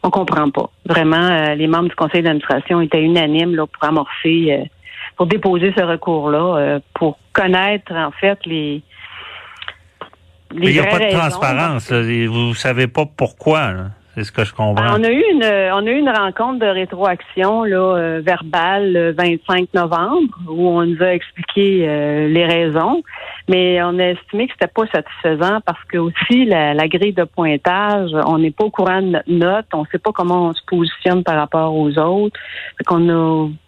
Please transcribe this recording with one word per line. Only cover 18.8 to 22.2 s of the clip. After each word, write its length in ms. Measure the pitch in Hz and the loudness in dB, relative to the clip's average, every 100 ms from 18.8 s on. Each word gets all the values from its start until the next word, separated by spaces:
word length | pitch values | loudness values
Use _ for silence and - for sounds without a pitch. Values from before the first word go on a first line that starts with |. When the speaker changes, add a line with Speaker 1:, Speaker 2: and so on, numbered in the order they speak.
| 202 | 2
Speaker 1:
le 220 | 175 170 | 2 0
vingt-cinq 560 | 160 175 165 - 180 180 | 0 0 0 0 0 0
novembre, 600 | 185 170 165 180 311 294 185 170 | 0 0 0 0 2 0 -2 -10
où 200 | 160 180 | 0 2
on 160 | 170 170 | 2 2
nous 160 | 165 | 2
a 100 | 185 | 2
expliqué, 720 | 175 - - 170 - 196 190 160 | 0 -4 -14 -6 0 2 2 2
euh, 400 | 147 147 147 | 0 0 0